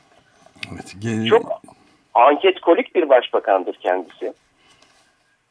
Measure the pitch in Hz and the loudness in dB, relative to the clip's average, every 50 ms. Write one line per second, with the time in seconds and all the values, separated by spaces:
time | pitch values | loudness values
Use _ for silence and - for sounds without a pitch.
0 | _ _ _ _ _ _ _ _ _ _ _ _ - - 98 - - - - 95 | _ _ _ _ _ _ _ _ _ _ _ _ -18 -16 -16 -16 -16 -18 -16 -10
1 | 107 117 113 110 113 113 214 - - - - - - - - _ _ _ _ _ | -8 -6 -6 -4 0 2 2 0 0 -2 -8 -12 -12 -18 -20 _ _ _ _ _
2 | _ _ - 120 120 139 147 147 - 190 185 - - 170 165 233 254 - - - | _ _ 2 4 4 4 4 2 0 0 -2 0 0 2 2 2 0 -2 -2 -2
3 | 160 143 135 123 - - - 107 - 113 98 95 90 101 95 - - 98 90 92 | 2 2 2 2 2 0 -4 -4 0 0 0 0 -2 -4 -10 -6 -4 -4 -4 -4
4 | 87 - - _ 92 90 - _ _ _ _ _ _ _ _ _ _ _ _ _ | -6 -10 -14 _ -12 -12 -12 _ _ _ _ _ _ _ _ _ _ _ _ _
5 | _ _ _ _ _ _ _ _ _ _ | _ _ _ _ _ _ _ _ _ _